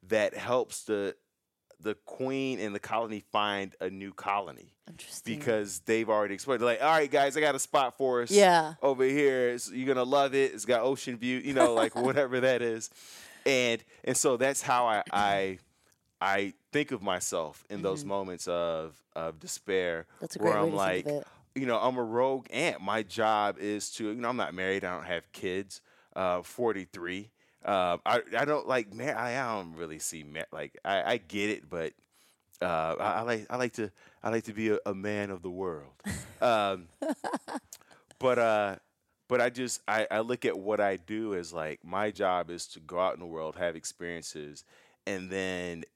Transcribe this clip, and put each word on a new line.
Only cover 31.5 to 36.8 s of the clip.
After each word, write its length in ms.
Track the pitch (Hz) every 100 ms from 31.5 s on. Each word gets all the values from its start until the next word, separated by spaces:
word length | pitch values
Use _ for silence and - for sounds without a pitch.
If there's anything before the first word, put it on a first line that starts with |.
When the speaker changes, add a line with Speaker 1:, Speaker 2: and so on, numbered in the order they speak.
| 107 73
Speaker 1:
but, 240 | 87 80 - _ _ _ _ _ -
uh, 340 | 90 82 80 82
I, 120 | 104
I 80 | 92
like, 260 | 117 117 107
I 80 | 123
like 160 | 123
to, 180 | - 104 - - _
I 60 | -
like 160 | 113 110
to 80 |
be 160 | 107 110
a, 100 | 104 -
a 80 |
man 360 | 98 101 104 104
of 100 | 95
the 80 | 90
world. 420 | 90 95 80 71 _ 104
Speaker 2:
<laughs> 360 | 82 - -
Speaker 1:
Um, 460 | 123 113 101 95